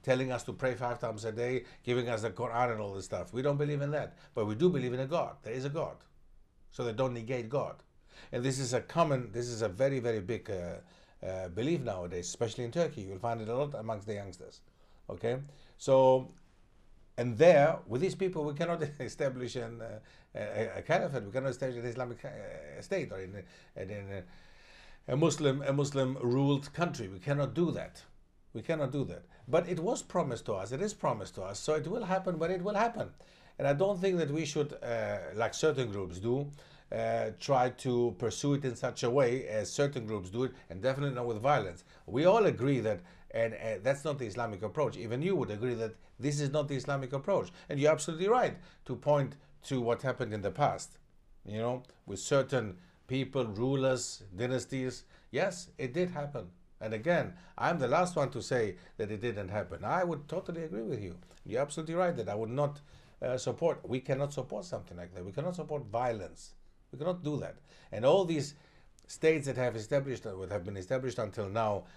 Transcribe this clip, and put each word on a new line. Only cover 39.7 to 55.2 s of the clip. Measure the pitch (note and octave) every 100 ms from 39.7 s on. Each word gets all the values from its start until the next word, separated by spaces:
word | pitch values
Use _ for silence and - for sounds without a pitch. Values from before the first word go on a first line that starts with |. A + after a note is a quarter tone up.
certain | - C#3+ C#3 G#2+
groups | G#2 F2+
do | A2+
it, | C3 - -
and | F2+
definitely | B2 C3 C#3+ B2
not | A#2+
with | G#2+
violence. | C3 C#3 F#2+ E2+ - - -
We | A#2 F3
all | A3+ F#3
agree | A#2+ C3+ C3
that, | G#2+ G2 - - -
and, | A2+ A2+
uh, | G#2+ A2 G2+
that's | A#2+ C#3+
not | D#3 C#3
the | A2+
Islamic | G#2 A2+ F#2+
approach. | G#2 D#3 B2+ G2+
Even | A2 B2
you | F3 F3
would | A2
agree | G#2 B2 A2+
that | A2 - - -
this | C3+ C#3+
is | C#3+
not | D3+ C#3+
the | C3+
Islamic | D3 C#3 B2+
approach. | C#3 E3+ F3 F#2 - -
And | C#3+
you're | D3
absolutely | D#3 - D#3+ G3
right | B3 F3+ - - - -
to | B2
point | D3 D3 C3+ - - -
to | - C3
what | A#2 A#2
happened | C3+ B2 A2+
in | G#2
the | G2
past, | F#2 C3+ F#2 - - - - - - -
you | G#2+
know, | A#2+ B2+ - - -
with | G2
certain | - C#3+ C3 C3 G#2+ F2+ - _ -
people, | C3 C3 C#3 A2+
rulers, | G2+ B2+ C3+ C3 B2+ - - G2+ F2+
dynasties. | B2 C3 B2+ C3+ B2+ - - -